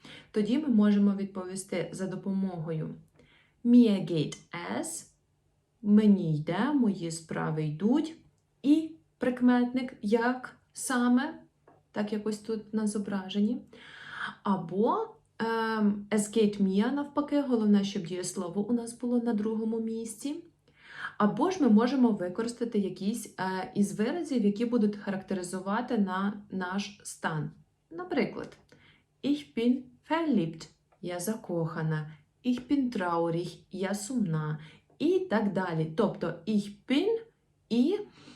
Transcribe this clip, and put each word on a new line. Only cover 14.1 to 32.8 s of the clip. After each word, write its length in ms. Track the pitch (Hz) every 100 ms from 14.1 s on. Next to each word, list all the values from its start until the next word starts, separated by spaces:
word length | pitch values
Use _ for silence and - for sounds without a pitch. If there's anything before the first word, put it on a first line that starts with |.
| - - -
Або, 680 | 214 185 165 185 240 370 453 - _ _
ем, 680 | 226 226 226 220 208 202 -
«Es 260 | 220 208 226
geht 260 | 208 -
mir», 300 | 190 190 233
навпаки, 480 | 285 285 - 285 285
головне, 440 | 262 233 214 202
щоб 180 | 196 202
дієслово 680 | 165 180 185 214 175 190 208
у 40 |
нас 260 | 240 226 -
було 200 | 240 240
на 140 | 233
другому 480 | 208 214 220 220 226
місці. 640 | 226 226 220 - 277 320 - _ _ _ - - - -
Або 320 | 208 - 349
ж 120 | 370
ми 60 | 269
можемо 420 | 214 247 277 240
використати 680 | 208 180 180 233 - 233 214
якийсь, 560 | 185 156 190 240 - -
е, 340 | 185 185 185
із 180 | - 196 170
виразів, 460 | 220 349 311 262
які 200 | 202 202
будуть 320 | 240 240 208 -
характеризувати 1040 | - 190 - 190 175 190 190 214 247 233
на 340 | 196 185 202 208 -
наш 500 | 190 180 190 202 -
стан. 480 | - - - 160 151 - _ _ _
Наприклад, 640 | 330 359 311 - - - - _ - _ _ _ _
«Ich 220 | 254 294 - -
bin 260 | 240 - - _ _
verliebt», 580 | 311 330 220 165 - - _ _ _
«Я 180 | 175 175
закохана», 880 | 175 220 - 170 160 165 160 156 151 - _ _
«Ich 240 | 247 247 -
bin 260 | 285